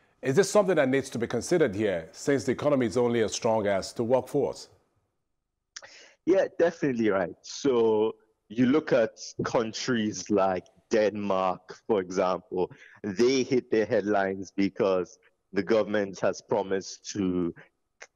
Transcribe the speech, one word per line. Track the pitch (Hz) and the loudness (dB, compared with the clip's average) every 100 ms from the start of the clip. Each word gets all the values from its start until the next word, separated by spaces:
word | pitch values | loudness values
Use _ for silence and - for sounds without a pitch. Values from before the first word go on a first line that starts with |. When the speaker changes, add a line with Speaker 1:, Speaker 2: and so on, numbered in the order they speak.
| _ _ | _ _
Speaker 1:
Is | - 135 | -2 2
this | 190 | 4
something | 208 190 170 | 2 2 2
that | 135 | 2
needs | 135 131 | 2 -2
to | 120 | -6
be | 110 | -4
considered | 123 - 175 147 98 | -4 0 2 2 2
here, | 107 90 80 | -2 -2 -6
since | - - 139 113 | -10 -2 0 0
the | |
economy | 120 143 143 120 | -2 0 0 0
is | 117 | 0
only | 120 117 | 0 2
as | 104 | 0
strong | - 117 110 101 | -2 0 0 2
as | 98 87 | 0 -2
the | - 117 | -6 0
workforce? | 127 123 147 110 - - _ _ _ _ _ _ _ _ _ _ - - - - _ - | 0 0 -2 -2 -6 -16 _ _ _ _ _ _ _ _ _ _ -20 -20 -20 -20 _ 0
Speaker 2:
Yeah, | 190 170 - | 2 2 2
definitely | 170 - 147 120 110 | 0 2 -2 0 2
right. | 95 85 - | 2 -2 -6
So | - - 143 123 113 107 110 - _ _ _ | -16 -4 0 4 4 4 0 -2 _ _ _
you | 107 123 | 0 2
look | 151 156 | 2 2
at | 139 113 - - - | 2 0 -2 -18 -8
countries | 120 139 113 107 - 120 107 95 90 | -4 -2 -2 -6 -4 -2 -2 -4 -2
like | 101 95 92 - _ _ | 0 2 -2 -6 _ _
Denmark, | 113 107 107 101 95 92 90 - - _ | 2 2 0 -2 0 0 -2 -8 -20 _
for | 110 | 0
example, | 90 92 92 90 - 92 87 - - - | 0 0 0 0 -4 -4 -4 -4 -20 -12
they | 107 92 120 135 | -8 2 2 2
hit | 123 127 113 | 2 0 0
their | 110 104 | 0 2
headlines | 117 98 104 95 95 95 - | 0 0 0 0 -4 -8 -2
because | 98 - 104 92 87 - _ _ _ | -2 2 0 0 -2 -10 _ _ _
the | 95 | -6
government | 90 110 101 104 98 90 | 2 2 2 -2 -2 -2
has | 107 87 | -4 -4
promised | - 113 95 98 90 - - | -4 -4 -2 -4 -6 -16 -12
to, | 107 92 90 85 80 - _ _ _ - | -4 -2 0 -2 -6 -18 _ _ _ -20